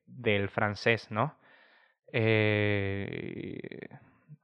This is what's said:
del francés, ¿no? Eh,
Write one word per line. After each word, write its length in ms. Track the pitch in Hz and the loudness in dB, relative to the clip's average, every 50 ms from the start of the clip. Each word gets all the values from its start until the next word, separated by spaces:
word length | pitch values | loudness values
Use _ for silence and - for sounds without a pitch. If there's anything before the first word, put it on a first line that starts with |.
| _ | _
del 440 | - 120 127 117 110 104 101 101 95 | -20 -14 -2 0 2 2 2 0 0
francés, 640 | - 113 107 104 101 - - 117 113 107 - - | 0 0 0 0 0 2 2 4 4 2 0 -4
¿no? 240 | 110 107 131 160 - _ _ - - - - _ _ _ _ _ _ _ _ - - | -2 -2 -2 -2 -4 _ _ -20 -20 -20 -20 _ _ _ _ _ _ _ _ -4 0
Eh, 1800 | 120 110 113 110 110 107 107 104 104 104 104 104 101 98 98 98 101 98 - - - - 92 - - - - - - - - - - - - 139 - - - _ _ _ 156 147 - | 2 4 4 4 4 4 4 4 2 2 2 2 0 0 -2 -4 -4 -6 -6 -6 -8 -8 -8 -8 -8 -10 -10 -10 -10 -12 -12 -14 -14 -16 -16 -18 -20 -20 -20 _ _ _ -20 -20 -20